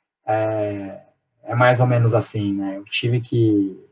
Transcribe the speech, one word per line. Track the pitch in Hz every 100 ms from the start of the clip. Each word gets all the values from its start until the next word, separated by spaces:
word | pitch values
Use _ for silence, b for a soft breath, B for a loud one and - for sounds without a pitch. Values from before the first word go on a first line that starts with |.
| _ _ -
é, | 110 110 110 104 101 98 - - _ _ _
é | -
mais | 120 123 120
ou | 123
menos | 120 117
assim, | 110 104 110 101
né? | 98 98 98
Eu |
tive | - - 120 123
que | 120 120 113 104 98 95 -